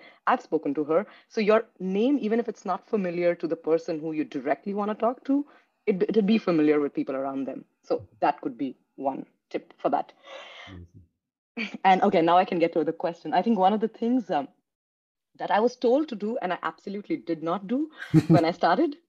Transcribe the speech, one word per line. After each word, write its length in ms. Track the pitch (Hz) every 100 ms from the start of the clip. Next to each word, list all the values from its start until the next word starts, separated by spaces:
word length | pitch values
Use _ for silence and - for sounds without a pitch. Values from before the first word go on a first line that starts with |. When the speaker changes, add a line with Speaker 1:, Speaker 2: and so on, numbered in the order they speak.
| - _ -
Speaker 1:
I've 120 | 247
spoken 320 | - 156 147
to 100 | 143
her." 200 | 147 165 208 - _
So 140 | 226
your 240 | 208 220 220 -
name, 360 | 185 196 247 285
even 180 | 214 226
if 100 | 226
it's 160 | -
not 220 | 202 185 -
familiar 480 | 220 180 175 175
to 140 | 175 160
the 80 | 165
person 420 | 156 160 165 160
who 140 | 160
you 100 | 156
directly 500 | 131 143 143 - 202
wanna 220 | 202 202
talk 300 | 208 226 262
to, 200 | - 277 285 - _ _ -
it, 180 | 185 208
it'll 140 | 208
be 160 | 196 220
familiar 400 | - 160 151 151
with 160 | 143
people 220 | - 143 135
around 300 | 135 135 135
them. 180 | - - _
So 240 | - - 101 -
that 200 | 160 -
could 160 | 147 120
be 200 | 135 - _
one 320 | - 135 135 - _ _
tip 240 | - - -
for 100 | -
that. 240 | - - - - - - - -
Speaker 2:
Mm-hmm. 300 | 90 85 104 - _ _ _ _ - 208 -
Speaker 1:
And 180 | 190 185
okay, 180 | 202 190
now 160 | 165 180
I 80 |
can 160 | 185 180
get 140 | 165
to 100 | 165
the 80 | 156
question. 400 | 160 170 170 156
I 100 | 175
think 160 | 214 208
one 140 | 190
of 80 | 214
the 80 | 220
things, 420 | - 233 254 196
um, 160 | 151 135 _ _ _ _ _ _ _ _ -
that 120 | 170
I 100 | 190
was 160 | 240 -
told 320 | 240 269 311
to 60 |
do 240 | 208 208 247
and 120 | 180
I 60 | 170
absolutely 540 | 165 - 202 202 196 160
did 260 | - 160
not 240 | 165 190 190
do 240 | 254 311 - -
Speaker 2:
<laughs> 200 | 156 160
Speaker 1:
when 160 | 170
I 80 | 160
started 440 | - 170 180 320 -